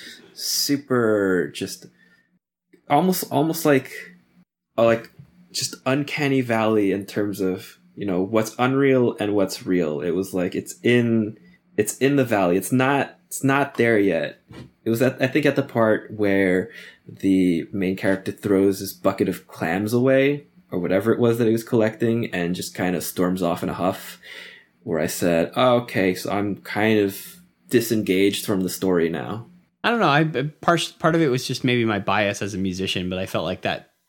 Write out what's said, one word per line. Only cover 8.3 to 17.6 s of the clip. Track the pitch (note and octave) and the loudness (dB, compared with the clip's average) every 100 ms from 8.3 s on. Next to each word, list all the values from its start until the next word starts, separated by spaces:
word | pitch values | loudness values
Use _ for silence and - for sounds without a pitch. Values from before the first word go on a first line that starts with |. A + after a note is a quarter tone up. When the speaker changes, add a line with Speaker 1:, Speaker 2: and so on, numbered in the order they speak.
| A2+ A2 - | 0 0 0
Speaker 1:
unreal | B2 C3+ C#3 C3 A#2+ - | 0 2 4 4 2 0
and | G#2 | -2
what's | G#2 F#2+ - | 0 0 -2
real. | - F2+ D#2+ D2 | -2 0 0 -2
It | F2 | -2
was | E2+ G2 | -2 -2
like, | F#2 F2+ | -4 -4
it's | G#2 F#2 - | -4 -8 -4
in, | A#2+ A#2+ A#2+ A2+ G#2 G#2+ - _ _ - | 2 2 4 0 -2 -6 -18 _ _ -2
it's | G#2+ - | -2 0
in | C3 C#3+ | 2 2
the | |
valley. | B2 G#2+ F#2 F#2 | 2 2 2 2
It's | F#2+ | 2
not, | B2+ C3 C#3 - - _ | 2 2 0 -2 -8 _
it's | - | -4
not | C3+ C#3 C#3 - | 0 0 0 2
there | A#2 A2+ | 2 4
yet. | G2 E2 D2+ - _ - - _ | 2 0 -2 -8 _ -20 -20 _
It | - | -4
was | A2+ | 0
at, | C3 - | 0 2
I | C3 | 0
think, | D#3 C#3+ | 2 2
at | C3+ | 0
the | |
part | B2+ A#2+ A2 G#2 - | 0 2 2 2 -2
where | G#2+ G2+ G2 F#2+ F#2 F2+ - - - - | -2 2 2 4 2 -2 -8 -20 -20 -20
the | - F#2+ F#2+ F2+ E2 | -4 2 4 4 0